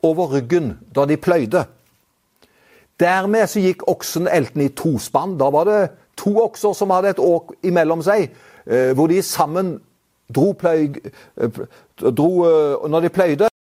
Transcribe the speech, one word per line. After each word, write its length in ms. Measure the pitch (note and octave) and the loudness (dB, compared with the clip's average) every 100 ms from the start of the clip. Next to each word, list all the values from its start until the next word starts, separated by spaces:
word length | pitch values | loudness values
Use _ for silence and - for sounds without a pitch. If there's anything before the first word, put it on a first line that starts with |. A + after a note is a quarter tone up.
| E3 | 0
over 240 | D#3+ E3+ C#3 | 0 -2 -4
ryggen 340 | A#2+ F3 C#3+ F2 - | -2 -2 -2 -10 -8
da 100 | - C#3+ | -2 0
de 80 | D3 | 0
pløyde. 460 | - F3 A2+ F3 C3 _ _ _ _ _ _ _ _ _ _ _ _ _ | 0 0 0 -2 -4 _ _ _ _ _ _ _ _ _ _ _ _ _
Dermed 540 | F3 F#3 F#3+ A3 G3+ | 0 2 0 0 0
så 100 | G#3 | 2
gikk 240 | F#3 F3+ - | 0 0 -2
oksen 380 | - - E3 F3 | -4 -4 -4 0
elten 300 | E3+ B2+ D3 | 0 0 -2
i 60 | C#3+ | -2
to 220 | - E3 B2+ | -2 -2 -2
spann. 340 | - C#3 F3 F3 | -2 -2 -2 -2
Da 140 | C3+ | 0
var 160 | D3 F3 | 2 2
det 120 | G#3 F#3 - _ - | 0 0 -6 _ -6
to 160 | - G#3 | -2 0
okser 320 | A3+ A3 G#3 | 0 -2 -4
som 220 | F#3+ G3 | -2 0
hadde 180 | F#3 G3 | 0 0
et 80 | F#3+ | 0
åk 320 | F3 E3+ - - F#3 | 2 0 -4 -6 -2
imellom 320 | F3 D#3+ E3 | 0 0 0
seg, 260 | D#3+ G#3+ D#3+ - - - | 0 0 0 -8 -20 -20
eh, 300 | - A#2+ B2+ C3 | -2 0 2 2
hvor 140 | D#3+ | 2
de 80 | F3+ | 2
sammen 520 | F3+ - D3+ E3 F#3+ D#3 _ _ _ _ _ | -2 -2 -2 -2 -4 -6 _ _ _ _ _
dro 200 | A#2+ F3 - | 0 0 0
pløy-, 400 | F3+ D#3+ D3+ C#3 G2+ - - - | 0 0 0 -4 -16 -20 -20 -6
eh, 240 | A#2+ - - - _ _ | -6 -6 -14 -16 _ _
dro, 300 | B2+ A#2 D#3 F3+ E3+ | -2 2 2 2 4
eh, 420 | D#3+ D3+ C#3 D3+ | 4 2 -2 -2
når 120 | D#3+ | -2
de 120 | E3+ | -2
pløyde. 360 | - F3+ C#3+ G#3+ _ | 0 0 2 0 _